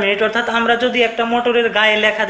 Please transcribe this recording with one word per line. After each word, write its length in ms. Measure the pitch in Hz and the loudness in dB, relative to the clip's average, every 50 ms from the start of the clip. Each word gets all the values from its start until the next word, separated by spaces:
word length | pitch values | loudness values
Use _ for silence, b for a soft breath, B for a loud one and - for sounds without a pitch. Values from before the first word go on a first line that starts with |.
minute, 200 | 202 196 208 202 220 | 2 0 0 0 0
অর্থাৎ 200 | 214 214 233 240 233 226 233 | 0 0 -2 -2 -2 -2 0
আমরা 160 | 233 233 233 226 254 | 2 2 0 0 0
যদি 140 | 247 220 247 233 226 | -2 0 0 0 0
একটা 160 | 233 - 233 233 | 0 -2 -2 -2
মোটরের 360 | 233 240 240 247 226 240 233 220 185 | -2 0 0 0 0 2 0 2 2
গায়ে 200 | 208 214 214 214 208 214 | 2 2 2 2 2 0
লেখা 200 | 214 208 214 214 | 0 0 0 -2